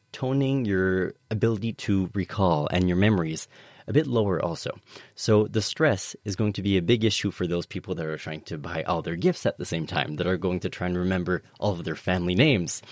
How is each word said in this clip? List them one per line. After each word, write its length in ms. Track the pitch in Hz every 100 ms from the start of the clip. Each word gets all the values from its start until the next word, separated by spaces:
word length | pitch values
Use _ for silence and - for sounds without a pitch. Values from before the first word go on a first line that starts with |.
| _
toning 520 | - 131 135 135 135
your 480 | 110 95 92 92 87 - -
ability 420 | 110 113 107 113
to 360 | - - 98 90
recall 540 | 101 90 - 92 78 73
and 180 | 90 90
your 80 | 87
memories 520 | 107 98 80 78 - - - - -
a 40 |
bit 140 | 117 151
lower 360 | 117 101 85
also. 260 | 85 82 - - _ - -
So 320 | - - 107 104
the 160 | 107
stress 540 | - - 156 98 - -
is 100 | 107
going 200 | 92 104
to 80 | 101
be 140 | 98 95
a 60 |
big 220 | 85 120
issue 260 | 110 - 101
for 160 | - 87
those 200 | 87 -
people 280 | 92 -
that 100 | 82 78
are 100 | 78
trying 240 | - 78
to 160 | - 80
buy 240 | 78 85
all 180 | - 85
their 120 | 82
gifts 320 | 85 180 170 -
at 120 | -
the 60 |
same 220 | - 82 78
time, 300 | - - 76
that 100 | 87
are 100 | 92
going 220 | 90 90
to 80 | 90
try 200 | - 90
and 100 | 90
remember 440 | 92 92 87 87 - -
all 120 | 104
of 120 | 87
their 100 | 80
family 400 | 78 - 92 87
names. 480 | 90 151 107 82 - -